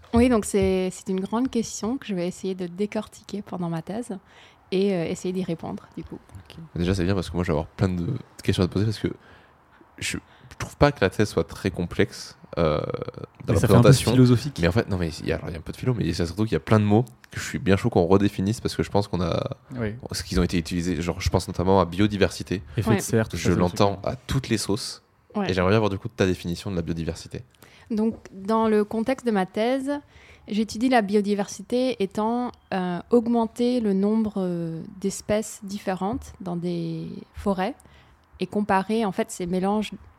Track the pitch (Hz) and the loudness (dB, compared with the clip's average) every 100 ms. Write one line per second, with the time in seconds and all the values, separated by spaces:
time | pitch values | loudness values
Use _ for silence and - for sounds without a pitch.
0 | - 233 254 233 196 202 190 185 185 - | 0 4 4 4 2 0 2 0 -2 -6
1 | - 185 196 220 254 233 - - 208 269 | -4 -4 -2 -2 -2 -2 -4 -6 -6 -6
2 | - 185 175 - 190 185 175 175 208 220 | -4 -4 -4 -4 -8 -6 -8 -6 -4 -4
3 | 208 - - 202 - 180 170 165 - 208 | -8 -16 -12 -12 -10 -6 -4 -4 -6 -8
4 | 247 190 - - - _ _ 180 202 185 | -8 -12 -12 -20 -20 _ _ 0 2 2
5 | 160 185 180 185 185 165 - 196 - - | -2 -4 -4 -4 -4 -6 -6 -10 -12 -14
6 | - - - 98 - - 165 - 87 95 | -14 -16 -16 -20 -18 -18 -10 -2 0 2
7 | 87 98 82 85 87 76 80 - 95 90 | 2 0 -2 -2 0 0 -2 0 0 0
8 | 82 - - - - 98 90 95 110 104 | -4 -6 -10 -6 -2 2 2 2 -2 -2
9 | - - - - - _ _ _ - - | -4 -6 -16 -20 -20 _ _ _ -20 -10
10 | - - - - - - - - 143 - | -6 -6 -10 -20 -20 -12 -12 2 2 4
11 | 95 - 104 - 85 - 98 - 87 - | 0 2 0 0 -4 -4 -4 -2 -4 0
12 | 101 - - - - - 80 76 - - | 0 0 -16 -18 -10 0 0 0 -2 -6
13 | - - - - - 107 113 101 - 131 | -8 -12 -16 -10 0 2 8 8 10 8
14 | - 127 123 120 147 - 85 90 - 92 | 6 6 6 6 0 0 2 2 0 -2
15 | 85 - - 82 78 85 - - 127 117 | -4 -4 -4 -4 -6 -10 -10 -6 -4 -2
16 | 87 87 85 87 110 80 - 107 104 104 | -2 0 -2 -2 -2 -2 4 4 6 4
17 | 127 - - - - - - 95 120 107 | 2 -8 -16 -10 -8 -4 2 2 4 2
18 | 85 98 98 - 98 113 98 - 104 101 | 6 6 4 2 0 0 -2 -2 0 0
19 | 101 87 85 85 - - - 131 110 117 | 0 -2 0 -2 -4 -8 -12 -8 -6 -8
20 | - - - 92 87 90 78 90 85 78 | -10 -10 -2 0 2 0 -2 -2 -2 -2
21 | 85 90 - 92 95 90 90 98 87 90 | -2 -2 0 0 0 -2 4 4 4 2
22 | 104 104 92 - - 90 - - 220 95 | 2 4 0 0 -6 -6 -4 -4 2 2
23 | - 113 110 87 - 85 90 - 101 95 | 2 0 0 -2 2 4 2 4 2 2
24 | - - - 135 127 110 - 98 - - | -4 -6 -4 -4 0 -2 0 -4 -6 -12
25 | _ _ _ 208 92 92 90 110 104 95 | _ _ _ -6 -2 2 4 4 2 -2
26 | - - 98 90 90 85 104 90 82 82 | -8 0 2 2 -4 -6 -4 -4 -4 -4
27 | 80 82 - 82 - _ - - - 214 | -4 -6 -12 -14 -16 _ -20 -20 -6 -2
28 | 220 226 - 190 196 226 220 214 208 220 | -2 -4 -14 -12 -2 0 2 2 2 -2
29 | 220 269 240 202 185 214 233 269 262 285 | -2 -2 0 0 0 0 0 0 -2 -6
30 | - - - - - 202 214 214 254 247 | -8 -20 -20 -20 -6 -2 -2 -2 4 4
31 | 196 208 202 202 196 - 190 247 262 - | 4 2 2 0 -2 -8 -4 0 0 0
32 | 190 214 214 240 247 - _ 190 180 175 | -4 -2 -2 -2 -4 -10 _ -4 -2 -4
33 | - 240 226 233 226 - 240 247 214 190 | 2 2 4 2 0 0 0 2 2 2
34 | 202 220 214 202 185 170 165 165 - 190 | 2 2 0 -2 -2 -2 -4 -8 -12 -6
35 | 196 - - 214 220 - 196 202 - 185 | -6 -6 -2 -2 -2 -10 -12 -8 -4 -2
36 | 190 269 - - 185 175 175 170 165 165 | -2 -4 -8 -12 -8 -4 -4 -4 -4 -6
37 | 170 180 - - 208 185 196 294 - - | -8 -12 -16 -6 -2 0 -2 -4 -18 -20
38 | _ _ _ - 185 208 208 190 185 220 | _ _ _ -8 -4 -2 2 0 2 0
39 | 214 180 226 - 175 180 190 214 208 - | 0 -2 -4 -4 -4 0 0 0 -2 -10
40 | - | -18